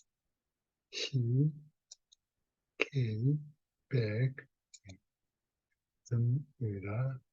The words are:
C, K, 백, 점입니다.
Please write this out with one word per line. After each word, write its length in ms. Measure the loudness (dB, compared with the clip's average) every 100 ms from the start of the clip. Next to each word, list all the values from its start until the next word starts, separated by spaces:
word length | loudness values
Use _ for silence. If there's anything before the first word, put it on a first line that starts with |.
| -20 _ _ _ _ _ _ _ _
C, 600 | -6 -2 0 4 4 4 2 -10 _ _ -20 _ _ _ _ _ _ _ -6
K, 640 | -4 0 0 0 2 0 -2 -18 _ _ -2
백, 460 | 0 0 0 0 -2 -14 _ _ -20 -20 -20 _ _ _ _ _ _ _ _ _ _ -2
점입니다. 1120 | 2 4 2 -2 -6 -4 -4 -4 -2 -2 -4 -12